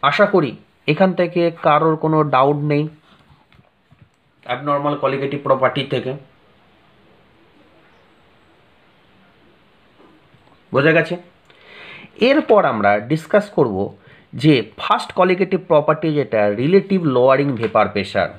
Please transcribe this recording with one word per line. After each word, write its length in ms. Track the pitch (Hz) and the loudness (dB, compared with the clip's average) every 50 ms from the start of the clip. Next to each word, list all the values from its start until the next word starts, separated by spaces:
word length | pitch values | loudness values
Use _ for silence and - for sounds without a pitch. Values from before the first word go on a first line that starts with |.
| - 139 | 0 -2
আশা 160 | 147 - 208 196 - | 2 2 0 2 2
করি 160 | 185 160 120 - - _ _ _ _ _ - 151 | 0 0 0 -6 -12 _ _ _ _ _ -4 0
এখান 180 | 156 196 190 175 - | 2 2 0 2 -2
থেকে 220 | 180 170 165 180 170 170 165 165 - | -2 -2 0 0 -2 -2 -2 0 0
কারোর 280 | 170 151 151 160 160 160 156 - | 2 2 4 2 0 0 0 -2
কোনো 140 | 156 156 156 156 147 139 | 0 0 0 0 0 2
ডাউট 240 | 127 135 143 147 147 147 151 147 | 2 2 2 0 -2 -2 -2 -2
নেই 120 | 147 151 156 160 _ _ _ _ _ _ _ - _ _ _ _ _ _ _ _ _ _ _ _ _ _ _ _ _ _ _ _ _ _ | -2 -2 -4 -10 _ _ _ _ _ _ _ -20 _ _ _ _ _ _ _ _ _ _ _ _ _ _ _ _ _ _ _ _ _ _
অ্যাবনরমাল 480 | - 127 131 143 147 143 139 143 147 147 143 | -10 -10 -8 -4 -4 -4 -2 -2 -4 -4 -2
কোয়ালিটেটিভ 400 | - 135 135 139 139 - 143 143 - 139 | -2 -4 -2 -2 -4 -6 -6 -6 0 0
প্রপার্টি 340 | 135 131 131 123 - 143 131 - 139 | 0 2 2 0 0 -2 -6 -4 -4
থেকে। 180 | 127 110 127 135 151 - _ _ _ _ _ _ _ _ _ _ _ _ _ _ _ _ _ _ _ _ _ _ _ _ _ _ _ _ _ _ _ _ _ _ _ _ _ _ _ _ _ _ _ _ _ _ _ _ _ _ _ _ _ _ _ _ _ _ _ _ 190 _ _ _ 175 _ _ _ _ _ _ _ _ _ _ - - _ _ _ _ _ _ _ _ _ _ _ _ - | -4 -4 -6 -10 -10 -12 _ _ _ _ _ _ _ _ _ _ _ _ _ _ _ _ _ _ _ _ _ _ _ _ _ _ _ _ _ _ _ _ _ _ _ _ _ _ _ _ _ _ _ _ _ _ _ _ _ _ _ _ _ _ _ _ _ _ _ _ _ _ _ _ _ _ _ _ _ _ _ _ _ _ _ -20 -20 _ _ _ _ _ _ _ _ _ _ _ _ -2
বোঝা 180 | 127 135 160 156 | 0 2 2 2
গেছে? 180 | 165 156 - 175 175 - - _ _ _ _ - _ _ - - - - - - - - - _ - 208 247 | 2 0 -2 -8 -12 -12 -20 _ _ _ _ -20 _ _ -20 -20 -20 -20 -20 -20 -20 -20 -20 _ -2 0 2
এরপর 320 | 277 311 240 - 233 202 180 156 127 | 2 0 2 4 2 4 4 2 -2
আমরা 180 | 110 104 101 101 104 107 120 | 0 0 0 0 0 -2 -4
ডিসকাস 360 | 151 160 - - - 208 202 - - | -4 -4 -4 0 0 0 0 0 0
করব 200 | - 147 117 101 92 101 - - - _ - - - _ _ - 120 123 | 0 0 0 0 -4 -4 -6 -8 -16 _ -20 -20 -20 _ _ -14 0 2
যে 120 | 156 151 123 104 107 - - - | 4 4 4 0 -4 -10 -12 -2
ফার্স্ট 280 | - - - - - - | -2 -2 -2 -2 -8 0
কোয়ালিটেটিভ 440 | - 180 185 185 180 196 185 196 180 - - 170 | 0 2 2 2 0 0 -2 -2 -6 -2 2 0
প্রপার্টি, 360 | 151 143 151 156 156 - 160 151 147 | 2 2 2 -2 -2 -2 -4 -2 -2
যেটা 220 | 131 - - 107 104 104 104 107 127 | -2 -2 0 0 0 0 0 -2 0
রিলেটিভ 380 | 147 180 196 190 196 196 190 170 151 127 | 2 2 2 2 2 -2 0 0 0 2
লোয়ারিং 320 | 123 123 131 135 135 143 143 135 107 | 4 4 4 4 4 2 -2 -2 -4
ভেপার 260 | 113 107 - 113 104 98 - | -4 0 2 2 2 2 0
প্রেশার। 360 | 104 95 - - 104 87 - - | -4 -6 -4 -2 -2 -2 -2 -4